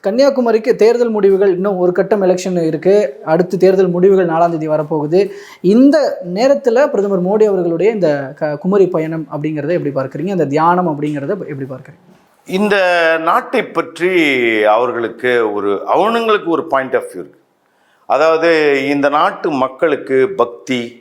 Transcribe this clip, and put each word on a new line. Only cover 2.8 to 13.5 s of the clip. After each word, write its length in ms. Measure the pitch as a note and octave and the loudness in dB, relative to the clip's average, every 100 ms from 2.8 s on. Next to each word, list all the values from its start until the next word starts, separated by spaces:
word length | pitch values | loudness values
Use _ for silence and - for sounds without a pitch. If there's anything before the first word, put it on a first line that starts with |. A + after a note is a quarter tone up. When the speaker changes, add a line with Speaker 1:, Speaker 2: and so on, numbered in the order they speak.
| F3+ G3+ G#3 - | 2 2 0 -6
Speaker 1:
அடுத்து 340 | - E3 F3+ F#3+ | -2 0 0 2
தேர்தல் 360 | F#3 F#3+ F#3 F3 | 2 4 2 2
முடிவுகள் 360 | F#3 F#3+ F3 | 2 4 2
நாலாம் 180 | E3 E3+ | 2 0
தேதி 180 | E3 D#3 | 0 -2
வரப்போகுது. 520 | D3+ D3+ D#3+ D3+ F3 G3 - - - F3 | -2 -2 -4 0 0 0 -4 -20 -4 2
இந்த 220 | A3 C#4 D4+ C4 - F3+ | 6 6 4 0 -4 -8
நேரத்துல 520 | F#3 C4 C#4 B3+ A3+ D4 | -2 2 2 2 2 2
பிரதமர் 360 | A#3+ G3 F#3+ F3+ | 0 -2 -2 -2
மோடி 180 | G#3 G#3+ | 0 2
அவர்களுடைய 380 | F#3+ F3 E3 F#3+ | 2 -2 0 0
இந்த 180 | A3+ E3+ C#3+ C3+ D3 | 0 0 -2 -6 -8
க-, 160 | D3+ D3 | -6 -4
குமரி 320 | F#3 G3+ F3+ | -2 2 2
பயணம் 380 | F3 D#3+ E3 D#3 | 0 -4 -6 -8
அப்படிங்கிறத 460 | D3+ D3+ D3+ C#3+ F3 | -6 -6 -6 -2 -2
எப்படி 160 | C#3+ | -2
பார்க்குறீங்க? 360 | C#3 C3 - E3+ | -4 -6 -6 -6
அந்த 180 | F#3+ D3 | -2 -2
தியானம் 360 | C#3+ E3 F3+ F3+ | 0 2 2 0
அப்படிங்கிறத 420 | D3 D3+ D3 C#3 G3 D#3+ | -4 -6 -6 -6 -8 -8
எப்படி 160 | C#3 C3 | -12 -12
பார்க்குறீங்க? 280 | B2+ C3 - _ _ _ _ - | -14 -18 -20 _ _ _ _ -8
Speaker 2:
இந்த 280 | F#3 G#3 G3+ F#3 F3 E3 E3 | -2 0 2 2 2 2 2
நாட்டை 380 | D#3+ G#3+ B3 | 0 0 0